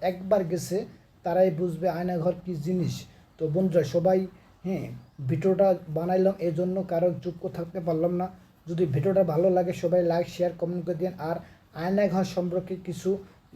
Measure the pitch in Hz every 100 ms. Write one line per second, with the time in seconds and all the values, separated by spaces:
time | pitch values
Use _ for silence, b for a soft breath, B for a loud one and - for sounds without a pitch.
0 | 180 180 185 208 170 175 127 185 233 B
1 | B _ 175 175 190 156 180 - 180 165
2 | 180 180 170 180 180 165 151 185 135 123
3 | - b b _ 160 160 190 170 135 170
4 | 175 185 185 B B B 180 175 123 123
5 | - - 131 156 190 185 196 180 - 156
6 | 175 185 185 196 170 160 180 190 185 165
7 | 180 165 175 165 139 147 170 185 170 160
8 | 175 180 185 B B B 160 170 170 131
9 | 196 190 170 156 190 180 180 - 175 180
10 | 170 170 175 - 175 170 170 180 165 165
11 | 185 - 156 180 B B B 156 175 196
12 | 202 185 185 - 175 180 185 185 185 160
13 | 185 196 B B _